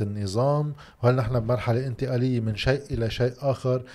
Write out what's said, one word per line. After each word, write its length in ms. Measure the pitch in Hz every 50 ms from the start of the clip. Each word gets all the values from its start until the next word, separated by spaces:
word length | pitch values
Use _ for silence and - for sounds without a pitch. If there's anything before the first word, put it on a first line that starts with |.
النظام، 720 | 107 101 104 104 101 95 92 113 127 139 147 147 151 151 143 - - - - - -
وهل 140 | 123 131
نحن 240 | 127 120 110 127 120
بمرحلة 460 | 110 113 123 113 - 123 113 123 135
انتقالية 540 | 135 117 - 135 127 131 120 123 131 127 117
من 160 | 110 110 107
شيء 260 | 101 - 135 135 143 143 -
إلى 200 | 139 120 113 110
شيء 220 | - - 123 123 123 -
آخر، 420 | 143 139 131 - - 131 127 131 120 - -